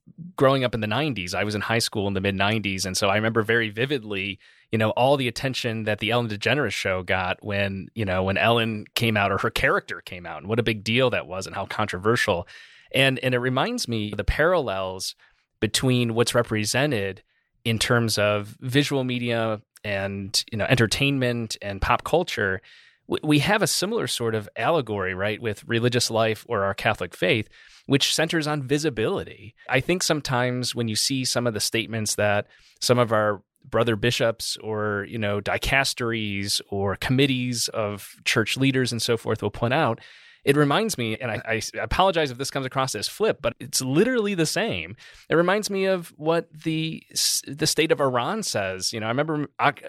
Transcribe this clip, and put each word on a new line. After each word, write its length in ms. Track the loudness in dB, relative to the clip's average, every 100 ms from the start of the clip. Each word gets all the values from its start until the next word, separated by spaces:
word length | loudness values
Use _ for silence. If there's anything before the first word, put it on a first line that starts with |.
| _ -20 -12
growing 300 | 4 4 6
up 100 | 2
in 60 | -2
the 60 | -2
nineties. 480 | -2 -2 -4 -4
I 100 | -2
was 100 | -2
in 60 | -2
high 200 | 0 0
school 280 | 0 -2 -2
in 60 |
the 80 | 0
mid 120 | 0
nineties, 520 | 2 0 0 -2 -4 -4
and 100 | 0
so 140 | 2
I 60 | 2
remember 260 | 2 0
very 260 | 2 2 0
vividly, 720 | -2 -2 -2 -4 -6 -6 -8 -14 _ -4
you 60 | 0
know, 120 | 2
all 280 | 4 4 4
the 100 | 0
attention 560 | -2 -4 -4 -4 -4
that 140 | -2 -2
the 120 | 0
Ellen 180 | 0 0
DeGeneres 440 | -2 0 2 0
show 300 | -2 -2 -2
got 420 | 0 0 0 -4
when, 440 | -4 -2 -2 -4 -8
you 120 | -6 -2
know, 160 | 0
when 160 | 2 2
Ellen 480 | 4 4 2 -4 -6
came 240 | -2 0 2
out 120 | 2
or 80 | 0
her 120 | -2
character 500 | 0 0 0 -4 -14
came 240 | -12 -14
out, 140 | -12 -10
and 100 | -4
what 100 | -2
a 60 |
big 200 | 0 -2
deal 260 | 0 2 2
that 160 | 0 -4
was 200 | -8 -8
and 80 |
how 120 | -8 -6
controversial. 800 | -4 -4 0 2 2 4 0 -2 -14 -20 -20 -6
And, 240 | 2 2 2
and 160 | 0
it 60 | 0
reminds 480 | 0 0 -2 -2 -4
me 240 | -4 -4
of 40 | -4
the 80 |
parallels 920 | -2 2 4 2 0 -2 -4 -6 -8 -10 _ _ _ -4
between 540 | -2 2 2 2 2
what's 200 | 2 2
represented 880 | 2 2 0 0 2 2 0 -2 -6 _ _ _ _
in 140 | -2 0
terms 380 | 4 4 4 2
of 380 | 2 2 -2 -10
visual 440 | 0 2 2 0
media 560 | 0 -2 -2 0 0 -2 _ -12
and, 640 | -6 -4 -2 -4 -4 -4 -4
you 60 | -4
know, 80 |
entertainment 920 | 2 4 2 2 0 0 0 -2 -4 -8
and 220 | -8 -4
pop 220 | 0 0
culture. 580 | 2 0 0 -2 -2 -2 -8 -20 -20 _ -6
W-, 180 | -4 2
we 140 | 2
have 220 | 4 2
a 40 | 2
similar 400 | 0 -2 -2 -4
sort 280 | -2 -2
of 140 | -2 -4 -4
allegory, 560 | 0 0 0 -2 -2
right, 300 | -2 -2 -2
with 220 | -4 -6 -2
religious 420 | 2 2 2 0
life 380 | 2 2 0 -2
or 140 | -2
our 100 | 0
Catholic 440 | 0 0 0 -4 -2
faith, 320 | 0 0 -2 -12 -20 -16 0
which 280 | 2 2
centers 320 | 0 0 0 -2
on 160 | -4
visibility. 920 | 0 0 0 -2 -2 -2 -6 -12 -20 -16 -2
I 120 | 0
think 220 | 2 0
sometimes 720 | 2 -2 0 0 0 -2 -4
when 140 | -2 -2
you 80 | 0
see 280 | 0 0
some 220 | 0 0 0
of 60 |
the 80 | -2
statements 540 | 0 0 -2 -4 -2
that 320 | 0 2 2 0 -10 -20 -6
some 180 | 2 4
of 140 | 6
our 300 | 4 2 0 _ _ -4
brother 280 | 0 2 2
bishops 600 | 2 2 0 0 -6 -6
or, 420 | -4 -2 -2 -2 -4
you 100 | -4
know, 220 | -2 -2
dicasteries 1200 | -2 -2 0 2 0 -2 -2 -2 -4 -4 -2 -4 -4
or 260 | -2 -2 -2
committees 720 | 0 2 4 2 -2 -2 -4
of 460 | -2 -4 -6 -12 -8
church 320 | 0 2 2 2
leaders 360 | 2 2 0
and 100 | 0
so 140 | 0 0
forth 260 | 0 -2
will 80 | -2
point 240 | -2 0
out, 260 | 2 2 -2 -8 -20 -20 -8
it 140 | 0 2
reminds 400 | 4 2 0 -2
me, 180 | -4 -4
and 140 | -4
I, 100 | -6 -4
I 140 | -4 -4 -8
apologize 500 | -4 2 4 4 -2
if 60 | -2
this 140 | -6
comes 160 | -4 -4
across 280 | -2 -2
as 140 | -2 -6
flip, 300 | -2 -2 0
but 140 | -4 -4
it's 200 | -6 -4
literally 540 | 0 2 4 2 0
the 100 | 0
same. 500 | 0 0 -2 -4 -8 -12 -18 -18 0
It 60 | 2
reminds 340 | 4 2 0
me 160 | 0 0
of 260 | 0 -4 -6
what 340 | 0 0 0
the 500 | -8 -4 -2 -4 -6 -8
s-, 300 | -2 0 0 -4
the 200 | -2 0
state 240 | 2 2
of 80 | 4
Iran 440 | 2 2 0 -4
says. 500 | -2 -2 -2 -4 -4
You 80 | -4
know, 60 | -2
I 20 |
remember, 380 | 0 0 -2 -4 0
Ak-, 240 | 0 0